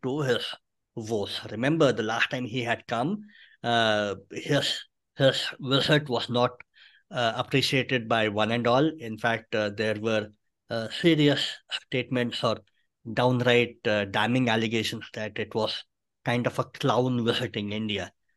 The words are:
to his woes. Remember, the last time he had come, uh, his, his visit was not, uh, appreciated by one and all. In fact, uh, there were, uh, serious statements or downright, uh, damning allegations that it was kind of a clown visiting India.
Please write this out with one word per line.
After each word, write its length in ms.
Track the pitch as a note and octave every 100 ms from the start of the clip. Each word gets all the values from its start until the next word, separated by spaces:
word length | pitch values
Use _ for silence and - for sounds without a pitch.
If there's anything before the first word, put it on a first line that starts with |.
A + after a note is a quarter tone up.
to 180 | C3 C#3+
his 240 | C3+ A#2 - - _ _ _ -
woes. 460 | A2 A2 F#2+ - G2+
Remember, 400 | G#2 C3 D#3+ C#3
the 120 | A2+
last 260 | A2 A2+ -
time 160 | B2+ B2
he 160 | B2+
had 240 | A#2 A2+ -
come, 340 | A#2 C#3+ G#3 - - - _
uh, 520 | A#2+ A#2 A2+ G#2+ G#2 F#2+ -
his, 480 | - - C#3+ - - - _ _ -
his 260 | C3+ - - -
visit 480 | C3 C3+ - D3+ D3
was 220 | A#2 A2+
not, 220 | A#2+ A#2+ - - _ - _ _
uh, 220 | D#3+ A#2 A2
appreciated 720 | - C#3 - C#3 A#2+ B2+ A2+
by 200 | A2+ G#2+
one 220 | G#2 G#2+
and 140 | A#2 A#2+
all. 240 | B2+ D#3 D#3+
In 180 | A#2 G#2+
fact, 360 | A#2 A2+ -
uh, 180 | A2+ G#2
there 280 | G#2 A2 G#2+
were, 300 | A2 A2 G#2 - _ _ -
uh, 180 | A#2 A2 -
serious 540 | F3 D#3 C#3+ C3 - - -
statements 720 | - - C3 A#2+ B2+ A#2+ -
or 160 | A#2+ G#2+ - _ _ _ A#2
downright, 640 | G#2+ B2 B2+ A#2+ A#2+ A#2 - A#2
uh, 200 | G#2 G2+
damning 440 | G#2+ A2 B2+ B2
allegations 560 | A2+ A2+ A2+ G#2+ A2+ -
that 240 | A2+ G#2+ G#2
it 160 | G#2
was 300 | A2+ G#2+ - - _ _ _
kind 240 | - A#2+ A#2+
of 100 | -
a 60 |
clown 600 | B2+ - C#3 B2+ B2+ B2
visiting 480 | A#2 A2 A#2+ A2 G#2
India. 400 | G#2+ A2 G2 F2 - _